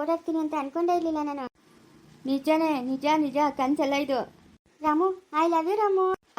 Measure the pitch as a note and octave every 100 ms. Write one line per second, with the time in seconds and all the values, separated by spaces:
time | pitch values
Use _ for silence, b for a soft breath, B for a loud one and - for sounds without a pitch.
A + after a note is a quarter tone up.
0 | D4+ E4 E4+ D#4+ D#4 D4+ C#4 E4 E4+ F4
1 | E4 D#4 D4 C#4+ - - _ - - -
2 | - - C4 C4+ C#4+ D#4 D#4+ C#4 B3 C4
3 | C#4+ D#4 D4 C4+ D4 C#4 C4 D4+ C#4 C#4
4 | C#4 B3+ - - - - _ _ D4+ D4+
5 | F#4+ F#4 _ D4+ E4+ E4 D#4+ G#4 G#4 F#4+
6 | F#4 F#4+ _